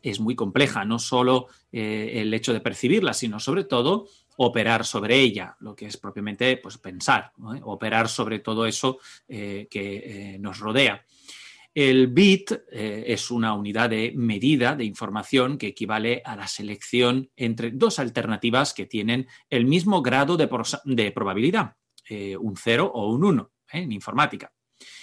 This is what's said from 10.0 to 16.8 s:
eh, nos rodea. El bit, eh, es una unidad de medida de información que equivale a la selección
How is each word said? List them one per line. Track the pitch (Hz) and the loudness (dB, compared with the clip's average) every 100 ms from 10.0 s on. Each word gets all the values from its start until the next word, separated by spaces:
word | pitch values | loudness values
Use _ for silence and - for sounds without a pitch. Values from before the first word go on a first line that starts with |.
| 135 101 101 | -12 -14 -14
eh, | 95 | -12
nos | 101 95 | -10 -8
rodea. | 107 127 127 104 _ _ - - - - _ 151 | -2 2 2 0 _ _ -20 -20 -20 -20 _ 0
El | 135 131 127 | 4 6 6
bit, | 127 196 190 - - - | 8 8 6 2 -8 -8
eh, | 110 107 107 120 | -8 -6 -6 -4
es | 107 - | -4 -2
una | 120 113 | 0 0
unidad | 104 104 113 120 | 0 -2 0 0
de | 110 117 - | 0 -2 -2
medida | 117 101 127 143 120 147 | -2 0 2 4 2 0
de | 107 | -4
información | 95 104 107 - 131 127 143 | -6 -6 -6 0 2 2 0
que | 104 | -6
equivale | - 107 110 113 123 - | -6 -4 -2 0 -2 -6
a | 104 | -10
la | 98 | -10
selección | - 104 104 | -8 -10 -10